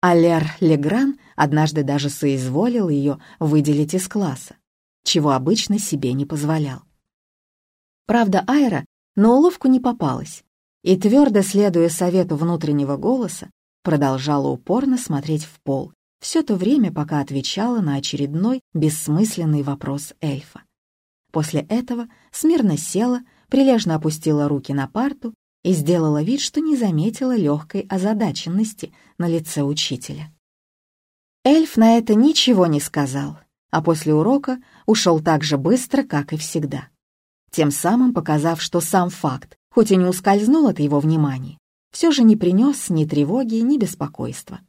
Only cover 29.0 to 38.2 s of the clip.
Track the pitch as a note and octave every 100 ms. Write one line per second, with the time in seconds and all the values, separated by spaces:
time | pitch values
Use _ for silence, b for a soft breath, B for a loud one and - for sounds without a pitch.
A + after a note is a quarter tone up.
29 | b b F3 E3 D#3+ - C#3+ D3+ - C3
30 | - D3 D#3 _ _ _ _ _ _ _
31 | _ _ _ _ B3 D#4 D#4+ - A3+ A#3
32 | A3+ G#3+ C4+ D#4 C4 A3 F3 D3 C#3+ -
33 | C#3 C3+ C#3+ D3+ _ _ _ D#3 D#3+ D#3+
34 | D#3 D3+ F3 C#4 C#4 B3+ b b b G#3+
35 | F#3 D#3+ D#3 D#3 D#3 D3 C#3 B3 - C#4
36 | C#4 D3 C#3+ D#3 - E3+ C#3+ C#3+ - _
37 | _ _ _ _ _ - D3+ C#3+ F3 A#3
38 | B3+ A#3